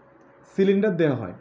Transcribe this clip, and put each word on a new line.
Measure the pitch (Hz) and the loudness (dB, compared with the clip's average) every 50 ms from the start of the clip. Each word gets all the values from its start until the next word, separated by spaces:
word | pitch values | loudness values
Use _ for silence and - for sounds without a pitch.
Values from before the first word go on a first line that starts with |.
| - - _ _ _ - - - - - - | -20 -20 _ _ _ -20 -20 -20 -20 -16 -2
cylinder | - 196 190 196 196 202 214 180 | 0 2 2 2 2 2 0 0
দেয়া | 165 165 147 131 | 0 0 0 0
হয় | 113 107 90 - - | -2 -6 -10 -14 -16